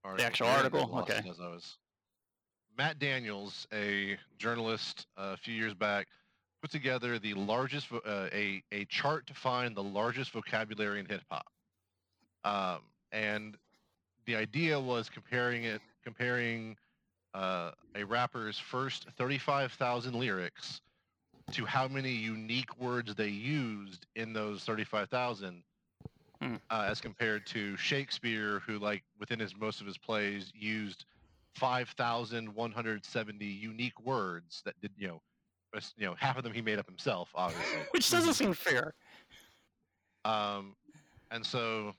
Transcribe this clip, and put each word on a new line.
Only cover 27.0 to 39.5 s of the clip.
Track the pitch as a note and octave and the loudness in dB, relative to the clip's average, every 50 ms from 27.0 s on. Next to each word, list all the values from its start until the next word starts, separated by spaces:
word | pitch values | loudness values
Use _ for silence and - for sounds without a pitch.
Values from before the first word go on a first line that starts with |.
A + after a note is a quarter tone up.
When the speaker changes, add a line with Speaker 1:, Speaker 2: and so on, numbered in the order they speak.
Speaker 1:
compared | - A#2+ G2 - A#2+ A2 G#2+ G#2+ G#2 - | -4 -8 -2 0 2 2 2 0 -2 -4
to | - A2+ G#2 G2+ G2 | -4 -2 -2 -2 -2
Shakespeare, | - - - D3 C#3 C#3 - - - - A#2+ A2+ A2 G#2+ G#2 G#2 G2 - | -2 0 0 0 0 0 -2 -6 -4 -2 0 0 0 0 0 0 -2 -2
who, | - G#2+ G#2 | -4 -4 -2
like, | G#2 G#2 G#2 G2 _ _ _ G#2 | 0 0 0 -2 _ _ _ -12
within | G#2 - A#2 A2 | -6 -4 -2 -2
his, | A2 G2 F2+ | -2 -6 -4
most | G2+ G#2+ A2 G#2 - | -4 -4 -4 -4 -4
of | G2+ | -8
his | G2+ F#2 - | -10 -10 -8
plays | - - A2 G#2+ G#2 G2+ G2+ G2+ F#2+ - - | -4 0 0 2 2 0 0 -4 -8 -10 -12
used | G#2+ G#2 G#2+ A2 A2 G#2+ G2+ F2+ - - _ _ - - - _ _ _ _ _ | -6 -2 -2 -2 -2 -2 -6 -8 -12 -16 _ _ -20 -20 -20 _ _ _ _ _
five | - C3 B2+ B2 B2 B2 - | 0 2 2 2 2 0 -2
thousand | - - B2 A#2+ A#2 A#2+ A#2+ A2 A#2 A#2 A2+ G#2+ | -2 0 0 2 2 2 0 -2 -4 -4 -4 -4
one | G#2 A2 A#2 A2+ | -4 -2 -2 -2
hundred | G#2 A#2+ A2+ A2+ A2 G#2 - | -2 -2 0 0 0 -2 -4
seventy | - - B2 A2 G#2 G#2 G#2 G#2 | -2 -2 -2 -2 -2 -6 -6 -6
unique | G2+ G2 G2 G#2+ A2+ A2 A2+ B2 B2 - - G#2+ | -6 -6 -6 -6 -8 -4 -2 -2 -4 -4 -4 0
words | B2+ C3+ A#2+ G2+ F#2 F2 E2+ E2+ E2 - - - | 2 2 2 2 2 -2 -4 -8 -10 -14 -8 -8
that | G2+ - _ | -8 -6 _
did, | G#2 G2+ G2 G#2 | -8 -8 -6 -4
you | G2+ | -6
know, | F#2 E2+ D#2+ _ _ _ _ _ _ _ _ _ _ - | -6 -6 -8 _ _ _ _ _ _ _ _ _ _ -8
s-, | G#2+ - - - | -8 -8 -8 -6
you | A2 G#2 | -4 -2
know, | F#2+ F2 - | -2 0 2
half | C3+ C3+ B2 | 2 2 2
of | C3 | 0
them | A#2+ A#2 | -2 -4
he | G#2 A#2 | -4 -2
made | A2+ A2 G#2+ G2+ | 0 0 0 0
up | G2 | 0
himself, | - F#2 - - C3+ A2 F2+ F2 - - | -4 -10 -2 0 0 0 0 -2 -4 0
obviously. | - F2+ F2 E2 - - - D#4 - - | 0 0 0 0 -2 -2 -2 -2 -4 -4
Speaker 2:
<laughs> | - | 2
Which | - F4+ - - | 2 4 6 6
doesn't | - F4 E4 E4 | 6 6 6 6
Speaker 3:
Mm-hmm. | D4+ - - | 6 6 4
Speaker 2:
seem | G3+ F3 | 4 2
fair. | - - F3 C#3+ B2 A#2 G#2+ - _ _ - - - - _ - - - - | 2 2 4 4 4 4 0 -4 _ _ -20 -20 -20 -20 _ -20 -20 -20 -20